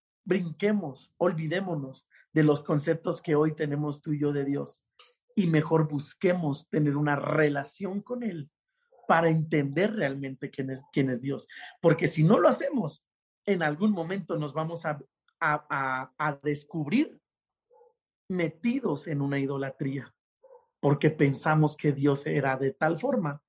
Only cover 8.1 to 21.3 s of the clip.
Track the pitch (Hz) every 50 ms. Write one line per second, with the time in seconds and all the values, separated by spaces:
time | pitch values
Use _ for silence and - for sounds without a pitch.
8.1 | 247 240 240 214 170 156 139 - _ _ _ _ _ _ _ _ _ _ - -
9.1 | 170 165 170 165 160 160 151 160 165 151 139 139 139 160 196 226 220 214 151 135
10.1 | 139 139 139 135 135 - 143 135 - - 135 131 131 127 131 _ - 151 135 131
11.1 | 127 120 127 139 131 113 - - - - - - - _ - 165 160 - - -
12.1 | - 160 156 170 233 - - 302 226 - 311 - 320 233 175 147 - - _ _
13.1 | _ _ _ _ _ _ _ 208 196 175 160 151 147 160 208 214 202 170 160 160
14.1 | 190 196 - - 175 151 151 143 131 156 160 160 170 165 175 156 147 143 - _
15.1 | _ _ _ _ _ - 165 151 151 151 - - 147 139 135 131 131 131 135 -
16.1 | _ - 151 151 143 143 - 147 147 147 - - - 160 147 143 180 269 320 -
17.1 | - - _ _ _ _ _ _ _ _ _ _ _ _ _ _ _ _ _ _
18.1 | _ _ _ - 185 180 165 156 - - - 233 254 277 240 185 147 139 - 170
19.1 | 151 143 139 139 139 139 135 135 139 135 139 135 - - 147 135 135 143 123 -
20.1 | _ _ _ _ _ _ - - - - _ _ _ _ - 143 147 147 - 151
21.1 | - - 151 139